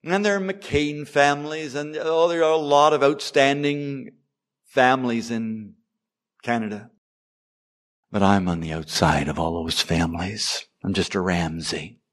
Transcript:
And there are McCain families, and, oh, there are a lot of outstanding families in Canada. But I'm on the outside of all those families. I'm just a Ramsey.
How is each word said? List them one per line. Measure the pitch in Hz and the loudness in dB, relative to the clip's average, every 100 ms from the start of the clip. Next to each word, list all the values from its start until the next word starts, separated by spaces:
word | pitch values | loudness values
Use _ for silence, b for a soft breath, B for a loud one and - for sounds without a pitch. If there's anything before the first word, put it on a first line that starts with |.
And | 156 190 | -2 0
there | 208 202 | 2 0
are | |
McCain | 190 190 - 143 147 147 147 | -2 -8 -2 -2 -2 -6 -4
families, | 143 143 143 147 156 156 | 2 4 2 -4 -8 -8
and, | 131 147 151 | -8 -8 -6
oh, | 160 160 170 | -2 2 2
there | 170 | 4
are | 160 | 2
a | 160 | 2
lot | 147 143 151 | 4 6 6
of | 151 | 6
outstanding | 139 147 - 147 139 143 143 147 143 139 123 _ _ _ _ _ | 2 2 -2 2 2 2 -2 -2 -6 -8 -12 _ _ _ _ _
families | _ - 127 131 127 117 110 | _ 4 4 4 0 -2 -4
in | 117 113 110 101 - _ _ _ _ _ _ | -6 -6 -8 -12 -20 _ _ _ _ _ _
Canada. | - 117 107 104 - _ _ _ _ _ _ _ _ _ _ _ _ | -4 -2 -4 -10 -14 _ _ _ _ _ _ _ _ _ _ _ _
But | 104 | 2
I'm | 98 101 90 | 4 4 0
on | 85 | -4
the | 82 | -6
outside | 80 80 - 76 76 71 | -8 -6 0 2 2 -2
of | 76 | -4
all | 82 85 | -4 -4
those | 82 - | -4 -4
families. | - 85 85 82 92 107 - - - _ | -2 0 -2 -4 -8 -6 -6 -6 -10 _
I'm | 95 | -6
just | 98 90 | -4 -2
a | 101 | -2
Ramsey. | 92 87 82 82 78 - 76 - _ | -2 -2 -2 -6 -8 -8 -10 -18 _